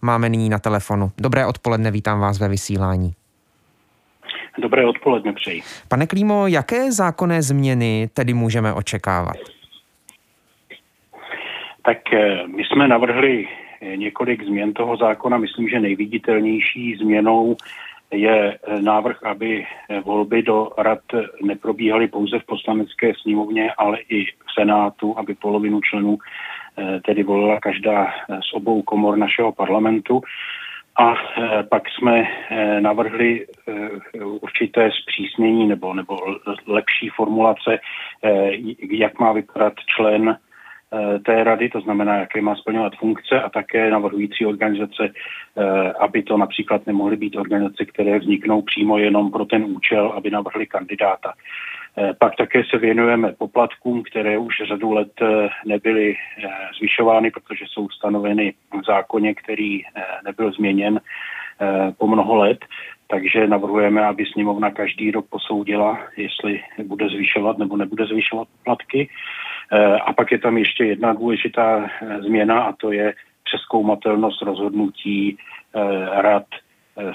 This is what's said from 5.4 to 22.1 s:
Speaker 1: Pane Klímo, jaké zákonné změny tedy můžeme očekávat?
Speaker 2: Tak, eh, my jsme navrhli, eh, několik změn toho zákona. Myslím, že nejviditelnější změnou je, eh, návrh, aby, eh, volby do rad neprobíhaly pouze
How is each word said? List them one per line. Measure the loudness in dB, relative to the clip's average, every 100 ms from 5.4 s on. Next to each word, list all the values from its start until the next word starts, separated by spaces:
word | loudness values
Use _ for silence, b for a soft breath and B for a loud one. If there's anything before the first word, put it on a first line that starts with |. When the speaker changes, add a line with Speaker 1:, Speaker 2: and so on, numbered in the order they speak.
| -6 -8 B B B
Speaker 1:
Pane | 0 2
Klímo, | 2 2 4 4
jaké | 2 2 0 0
zákonné | 2 0 2 0 2
změny | 2 2 2 2 2 0 -2
tedy | -2 0
můžeme | 2 2 2 0
očekávat? | -2 -4 -4 -2 -2 -2 -6 -14 -20 _ -20 _ _ -20 _ _ _ _ _ _ -20 _ _ _ -20 B B B B B B
Speaker 2:
Tak, | 0 0 2
eh, | 4 4 2 -4
my | -6
jsme | 0 4 6
navrhli, | 4 4 4 4 2 -2 B B B
eh, | -10 -6
několik | -6 -4 -4 -2
změn | -2 -2 -2
toho | -2 -2 2
zákona. | 2 2 0 0
Myslím, | 0 -2 -2
že | 0
nejviditelnější | 0 0 -2 -2 0 2 2 2 0 -2 -6 -2
změnou | 2 4 4 4 2 0 B B B B -6
je, | 0 4 4 2 -2 -6
eh, | -2
návrh, | 2 2 0 -4
aby, | -6 -4 -4 -4 -6 B B
eh, | -8
volby | -2 0 2 2
do | 4 2 0 0
rad | 0 0 -2 -4 -4 -4
neprobíhaly | -4 -2 -4 0 2 2
pouze | 0